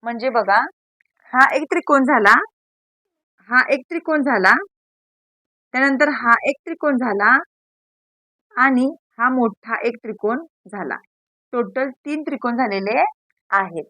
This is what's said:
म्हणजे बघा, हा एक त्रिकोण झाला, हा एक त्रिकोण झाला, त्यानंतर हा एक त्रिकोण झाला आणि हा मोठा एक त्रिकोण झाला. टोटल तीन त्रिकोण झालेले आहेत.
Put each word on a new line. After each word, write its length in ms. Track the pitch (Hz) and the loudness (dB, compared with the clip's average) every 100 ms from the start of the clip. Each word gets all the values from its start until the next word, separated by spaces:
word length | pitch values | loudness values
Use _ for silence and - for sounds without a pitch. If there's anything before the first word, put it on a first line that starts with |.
म्हणजे 260 | 226 233 254 | -8 -4 -2
बघा, 280 | 233 196 202 285 _ _ _ _ _ _ | 0 2 2 0 _ _ _ _ _ _
हा 140 | 247 269 | 2 4
एक 100 | 311 302 | 2 0
त्रिकोण 340 | 349 - 285 | -2 2 2
झाला, 300 | 262 269 202 240 427 _ _ _ _ _ _ _ _ _ _ | 4 4 6 4 2 _ _ _ _ _ _ _ _ _ _
हा 140 | 247 - | 0 0
एक 120 | 269 - | -2 -4
त्रिकोण 320 | 339 339 302 | -10 -2 -2
झाला, 300 | 277 233 185 247 403 _ _ _ _ _ _ _ _ _ _ | 0 2 4 2 0 _ _ _ _ _ _ _ _ _ _
त्यानंतर 340 | 247 277 262 294 | 0 0 2 0
हा 200 | 247 233 233 - | 0 0 0 0
एक 120 | - - | -6 -10
त्रिकोण 300 | 330 302 254 | -4 -2 0
झाला 400 | 247 202 214 262 359 _ _ _ _ _ _ _ _ _ _ 415 | -2 0 2 2 0 _ _ _ _ _ _ _ _ _ _ -2
आणि 340 | 262 254 262 330 _ - | 0 2 0 -4 _ -4
हा 100 | 240 | -2
मोठा 460 | 254 226 196 - 226 233 | 0 -2 -4 -10 -6 -4
एक 100 | 233 | -6
त्रिकोण 420 | 220 208 208 247 330 _ - | -12 -6 -4 -4 -8 _ -18
झाला. 300 | 202 156 104 _ _ _ _ _ | -12 -10 -10 _ _ _ _ _
टोटल 380 | 247 226 262 269 254 | -6 -4 -4 -6 -8
तीन 180 | 285 311 | -8 -8
त्रिकोण 340 | 302 277 240 240 | -6 -6 -4 -2
झालेले 400 | 247 196 196 254 349 _ _ _ _ | -2 -2 -2 0 -2 _ _ _ _
आहेत. 340 | 196 190 165 147 | -6 -6 -10 -14